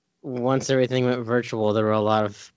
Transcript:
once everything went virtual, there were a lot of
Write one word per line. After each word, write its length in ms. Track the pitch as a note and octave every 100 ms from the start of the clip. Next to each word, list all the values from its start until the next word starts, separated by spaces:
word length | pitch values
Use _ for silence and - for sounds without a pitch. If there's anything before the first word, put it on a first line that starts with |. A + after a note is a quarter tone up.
| _ _
once 460 | C#3+ B2 B2 C3 -
everything 340 | C3 B2+ B2+
went 200 | B2 B2
virtual, 480 | A2+ A#2+ A#2 A2+ G#2+
there 100 | G#2+
were 80 | G#2+
a 80 | G#2+
lot 240 | G#2 G#2+
of 280 | G#2 G#2 -